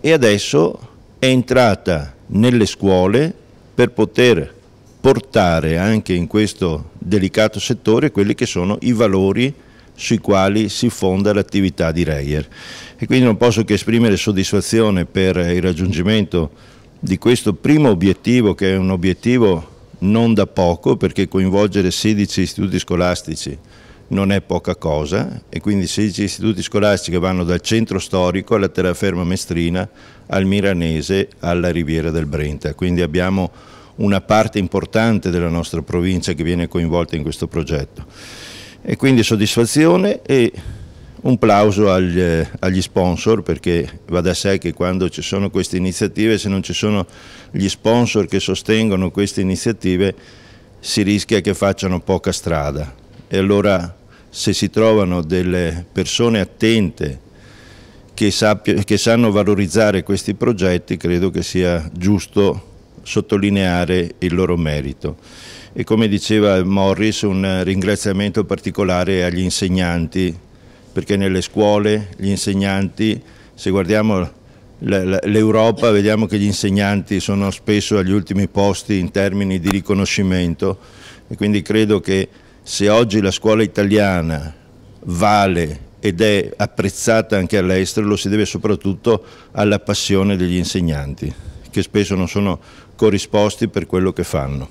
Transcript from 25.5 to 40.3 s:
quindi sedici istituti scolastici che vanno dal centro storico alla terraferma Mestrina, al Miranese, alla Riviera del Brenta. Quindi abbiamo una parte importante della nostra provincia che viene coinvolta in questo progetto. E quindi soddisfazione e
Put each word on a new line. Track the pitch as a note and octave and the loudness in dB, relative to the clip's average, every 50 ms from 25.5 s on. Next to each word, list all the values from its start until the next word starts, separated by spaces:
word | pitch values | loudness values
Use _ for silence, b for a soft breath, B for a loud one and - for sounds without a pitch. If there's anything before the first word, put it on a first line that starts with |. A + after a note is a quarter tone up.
| - - | -12 -6
quindi | - G#2 G#2 G2 F2+ | -4 -2 -2 -2 -2
sedici | E2+ - - G#2+ G#2 E2+ - | -4 -2 -2 -2 -2 -2 -4
istituti | G#2 F#2+ - - - A2 G#2 F2+ | -4 -4 -4 -4 -4 -4 -2 -4
scolastici | E2 - - G#2 G2+ G#2 G2+ F2+ - - | -6 -4 -2 2 2 2 2 0 -2 -4
che | E2+ | -2
vanno | F2+ E2+ F#2 F#2 F2+ F2 | -2 0 0 -2 -2 0
dal | E2+ F2+ F2 | -2 -2 -2
centro | - - A2 A2+ A2+ - F#2+ | -2 0 0 0 0 -2 -4
storico | F#2+ - - - F#2 F2+ F2+ F2 F#2+ F#2 - A#2 | -6 -6 -4 -2 0 0 0 -2 -4 -2 0 0
alla | G#2 G2 | 0 0
terraferma | F2+ - - F2+ F2+ F2 - G#2 G2 F2 F2 F2 | -2 -2 -2 -2 -2 -2 -2 -2 -2 -2 -2 -2
Mestrina, | E2+ F#2 F#2+ - - F2 E2+ E2+ E2+ F2 F#2 F#2 - B B B B B B B | -4 -4 -4 -6 -6 -4 -2 -2 -2 -2 -4 -4 -6 B B B B B B B
al | B - F#2+ F#2+ | B -2 0 0
Miranese, | F#2+ G2 G#2 F#2+ G2 F#2+ E2+ E2+ D#2+ D#2+ D#2 D2 - F#2+ G2 F#2+ - - - | 0 0 0 0 0 0 0 -2 -2 -2 -4 -2 -2 -2 -2 -2 -4 -8 -8
alla | - F2 F2 F2 F2 F2+ | -4 -2 -2 0 0 0
Riviera | D#2+ E2+ E2 D2 D#2+ D#2+ D#2 E2+ | -2 -2 -2 -2 -2 -2 -2 -2
del | D#2 E2 D#2 | -2 -2 -4
Brenta. | D2 D2 D2+ D2+ D2+ D2+ C2 - D#2 D#2 | -4 -4 -6 -4 -6 -6 -6 -8 -8 -6
Quindi | - F#2 F2+ F2+ F2 | -4 -4 -2 0 0
abbiamo | F2 D#2+ D2+ F2+ F2+ F#2 F#2+ F#2+ F2+ E2+ B B B B B B B B B | -2 0 0 -2 0 0 0 -2 -2 -4 B B B B B B B B B
una | - G#2+ G2+ G2+ F#2 | -4 -2 0 0 0
parte | - - G#2+ A2 G#2+ - - G#2 | 2 2 2 4 4 2 0 -2
importante | F#2+ F2 - G2 - - - A2 A2+ A#2 A2 F#2+ - F#2+ | -2 0 -2 -4 -4 -2 -2 0 2 2 0 0 0 -2
della | E2+ F2 F2 E2+ | -2 0 -2 0
nostra | E2 E2+ D#2+ - - E2 | -2 -2 -4 -4 -6 -8
provincia | D2 - E2+ F2+ F2 F#2+ F#2 F2 - - F2 | -6 -4 -2 -2 0 0 -2 -2 -2 -4 -4
che | C#2+ D#2+ | -4 -2
viene | E2 F2+ F2 E2+ | -2 -2 -2 -4
coinvolta | E2+ - F2+ E2+ E2 E2 F2 E2 - - | -4 -4 -4 -2 0 0 -2 -2 -2 -6
in | D#2+ C#2+ | -6 -6
questo | D#2+ D#2+ - - | -6 -6 -6 -8
progetto. | D#2+ - E2+ D#2 C#2+ D#2+ D2 C#2 - - - C#2+ B B B B B B B B B B B B B B B - | -6 -6 -6 -4 -4 -4 -6 -6 -8 -12 -20 -20 B B B B B B B B B B B B B B B -8
E | - A2+ | -8 -4
quindi | - - C3+ C3 A#2 G#2+ | 0 2 4 4 4 4
soddisfazione | - A2+ G#2 G#2+ G#2 - A#2 A#2 A2+ - C#3+ D#3 E3 F3 F#3 F#3+ G#3 G#3 - | 2 2 0 0 0 2 0 0 2 2 2 4 4 4 4 2 0 -2 -4
e | - - | -2 0